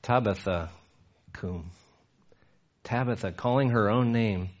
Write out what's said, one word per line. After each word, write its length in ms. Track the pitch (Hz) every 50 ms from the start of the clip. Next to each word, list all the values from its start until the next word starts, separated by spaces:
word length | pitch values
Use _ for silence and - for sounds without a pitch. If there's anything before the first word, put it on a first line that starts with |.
| -
Tabitha 640 | - 120 127 120 107 95 - - 98 90 85 82 82 - - _ _ _ _ _ _ _ _ _ - -
cum. 380 | - - 90 90 85 80 87 87 - _ _ _ _ _ _ _ _ _ _ - _ _ _ _ _ _ _ _ _ _
Tabitha, 480 | - 123 123 131 123 117 101 - 95
calling 380 | 87 - - 123 123 135 139 127
her 220 | 120 117 107 101
own 200 | 107 123 127 117
name 380 | 117 117 117 110 98 92 92 92 - -